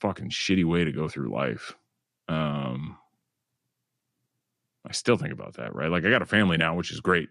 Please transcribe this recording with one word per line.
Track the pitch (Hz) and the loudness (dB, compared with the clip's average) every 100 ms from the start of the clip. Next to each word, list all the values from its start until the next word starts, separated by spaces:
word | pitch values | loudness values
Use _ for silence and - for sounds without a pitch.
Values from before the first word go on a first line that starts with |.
fucking | 104 95 113 | -2 -2 -6
shitty | - - 95 | -4 2 4
way | 85 85 | 4 4
to | 82 | 2
go | 71 78 | 0 -4
through | - 64 | -4 -4
life. | 50 67 - - - _ _ _ _ - | -2 -2 -4 -8 -16 _ _ _ _ -4
Um, | 78 78 73 67 64 78 - _ _ _ _ _ _ _ _ _ _ _ _ _ _ _ _ _ _ - | -2 0 -2 -4 -6 -8 -12 _ _ _ _ _ _ _ _ _ _ _ _ _ _ _ _ _ _ -10
I | |
still | - - 117 | -4 0 0
think | - | 0
about | - - | -8 -12
that, | - 60 | -10 -10
right? | - 78 | -4 -2
Like, | 87 | 2
I | 87 | 4
got | 123 | 2
a | 120 | 4
family | 104 98 82 | 4 4 4
now, | 82 85 | 2 0
which | 82 | -4
is | 80 | -4
great, | - 90 - | 0 2 0